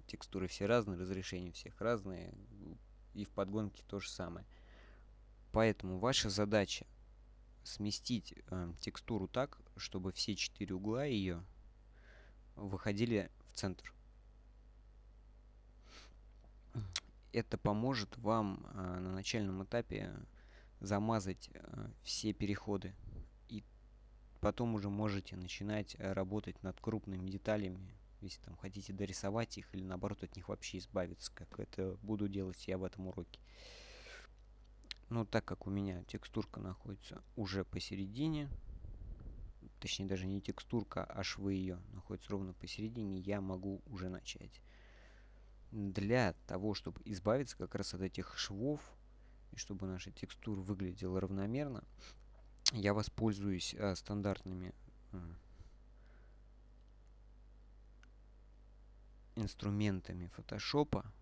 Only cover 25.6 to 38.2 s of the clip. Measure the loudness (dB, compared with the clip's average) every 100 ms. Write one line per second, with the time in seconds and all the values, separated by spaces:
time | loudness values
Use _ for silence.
25.6 | 0 0 -2 -2 0 2 2 0 -2 -4
26.6 | -6 -4 0 0 0 -4 -2 -2 2 2
27.6 | 2 -4 -10 -14 -18 -12 -10 -10 -12 -10
28.6 | -8 -8 -6 -2 -2 0 0 2 0 -4
29.6 | -8 -6 -4 -2 -2 -2 -6 -6 -6 -6
30.6 | -4 -6 -2 0 0 -2 -8 -10 -10 -8
31.6 | -6 -2 0 0 0 2 2 2 -2 -2
32.6 | -2 0 0 -2 -4 -4 -6 -10 -18 -16
33.6 | -16 -14 -16 -14 -14 -14 -16 -18 -20 -20
34.6 | -20 -16 -14 -12 -2 0 4 2 2 -2
35.6 | 0 2 2 0 -4 -8 -4 -2 -2 -4
36.6 | -6 -6 -8 -10 -10 -14 -10 -4 0 0
37.6 | 0 -2 -2 -2 -2 0